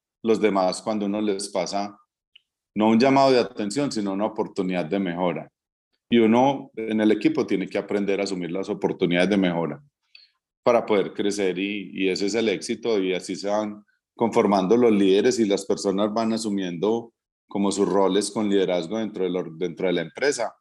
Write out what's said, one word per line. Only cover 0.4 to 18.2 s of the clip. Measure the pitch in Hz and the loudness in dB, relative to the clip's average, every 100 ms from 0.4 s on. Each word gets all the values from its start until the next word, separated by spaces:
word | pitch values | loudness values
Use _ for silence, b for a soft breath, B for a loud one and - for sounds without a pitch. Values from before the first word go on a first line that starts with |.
demás | 107 - 92 90 | 2 2 0 -2
cuando | - 107 101 | -4 -4 -2
uno | 104 | -2
les | 107 98 - | -2 -4 -4
pasa, | 98 85 101 101 - _ _ _ _ _ _ _ 101 | -6 -4 -4 -6 -12 _ _ _ _ _ _ _ 0
no | 110 | 2
un | 113 | 4
llamado | 135 135 135 | 4 4 4
de | 127 | 4
atención, | 110 - 104 135 143 | 2 -4 -6 -4 -4
sino | 110 101 | -4 -4
una | 95 107 | -2 -4
oportunidad | 107 92 - 92 90 | -4 -6 -4 -4 -2
de | 80 98 | -2 -2
mejora. | 95 85 90 78 - _ _ _ _ _ - | -2 -2 -2 -4 -10 _ _ _ _ _ 0
Y | 120 | 4
uno | 110 117 131 139 - - | 6 6 4 0 -8 -10
en | 110 110 | -4 0
el | 107 | 2
equipo | 104 156 143 104 | 2 0 0 -2
tiene | 98 92 | -2 -4
que | 101 | -6
aprender | 95 101 98 98 | -4 -2 -2 -2
a | 98 | -2
asumir | 92 85 | -4 -6
las | 92 95 | -6 -6
oportunidades | 95 92 80 90 87 92 | -4 -4 -2 0 2 2
de | 104 | 2
mejora | 92 85 80 73 - _ _ b b b _ _ | 0 0 -4 -8 -16 _ _ b b b _ _
para | - 117 - | 2 2 4
poder | 104 80 | 2 0
crecer, | - 101 101 95 87 | -2 -2 0 -2 -2
y, | 98 104 90 | -4 -6 -8
y | - 95 | -2 -2
ese | 92 98 | 0 -2
es | 110 | 0
el | 113 | 0
éxito, | 90 - 113 120 107 | -2 -4 -6 -2 0
y | 95 | 0
así | 90 - 92 | -2 -6 -8
se | 98 | -4
van | 104 107 104 - _ _ - | -2 -2 -8 -18 _ _ -4
conformando | 117 120 104 101 92 117 | 0 2 4 4 4 4
los | 120 | 6
líderes | 104 95 98 113 120 | 6 4 4 4 2
y | 107 | 2
las | 98 - | 0 -2
personas | - 101 95 107 | -4 -2 0 0
van | 107 113 | -2 -2
asumiendo | 113 110 101 92 87 98 117 117 _ _ _ _ | -2 -4 -4 -4 -2 0 -2 -4 _ _ _ _
como | 101 101 | -2 0
sus | 95 95 | 0 2
roles | 95 98 95 | 2 2 2